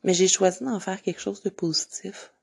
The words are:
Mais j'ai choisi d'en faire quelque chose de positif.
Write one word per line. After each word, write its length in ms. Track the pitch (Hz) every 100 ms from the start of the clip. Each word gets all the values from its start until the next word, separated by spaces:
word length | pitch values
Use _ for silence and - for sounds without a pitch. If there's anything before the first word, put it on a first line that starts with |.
Mais 100 | 185
j'ai 140 | 175 185
choisi 340 | - 190 180
d'en 160 | 262 208
faire 220 | 190 190
quelque 180 | - 170
chose 220 | - 202
de 80 | 202
positif. 840 | - 170 160 - - 190 - - _